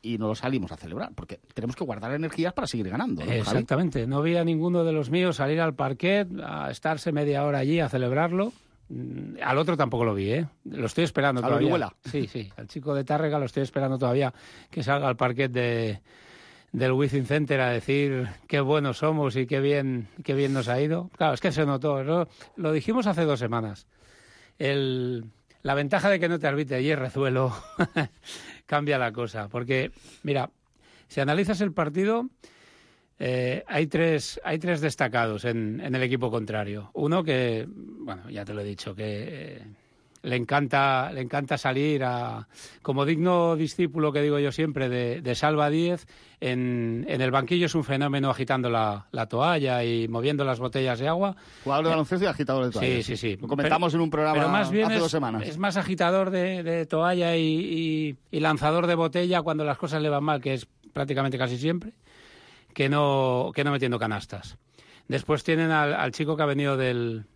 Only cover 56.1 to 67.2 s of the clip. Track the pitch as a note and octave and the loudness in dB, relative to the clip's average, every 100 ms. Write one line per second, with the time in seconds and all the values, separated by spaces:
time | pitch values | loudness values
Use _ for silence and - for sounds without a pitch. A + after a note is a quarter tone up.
56.1 | F#3+ F#3+ F#3 F3+ F#3 E3 E3 D#3+ D#3 E3+ | 2 2 0 -2 -2 -2 -2 0 2 2
57.1 | F3+ E3+ E3 D#3+ D#3 G3 E3 D#3+ D#3 D3+ | 2 2 2 2 2 0 -2 0 0 -2
58.1 | C3+ _ D3 D#3 D3+ D3+ E3 E3+ E3 E3 | -6 _ 0 2 2 2 4 2 2 2
59.1 | F3 F3+ F3 D#3+ D#3 D3+ C#3 D3 D#3 D3+ | 2 2 2 0 0 0 -2 -2 0 0
60.1 | C#3+ D3+ D3 C3+ C3 - _ - - C#3 | 2 2 0 0 -4 -6 _ -12 -6 -2
61.1 | C#3 C#3 B2 B2+ B2 D3+ F3 G#3+ - - | 0 0 0 -2 0 -2 -2 -6 -16 -20
62.1 | - - - - - _ - C#3 D3 D3 | -20 -20 -20 -20 -20 _ -2 2 4 4
63.1 | C3+ C3 B2 C3 - C#3+ C#3 C3 A#2+ A2 | 4 2 2 0 0 0 0 0 0 -2
64.1 | G#2 - G2 - - _ - - - - | -4 -6 -12 -14 -20 _ -20 -20 -20 -6
65.1 | C3+ - D3+ - D#3+ E3 D#3 D3 - C3 | -6 0 -2 2 2 2 2 2 0 -2
66.1 | - D3 D3+ D3 C#3 C#3+ C3+ B2+ A#2+ A#2 | -2 -2 0 0 2 2 2 2 0 -2
67.1 | A2+ | -4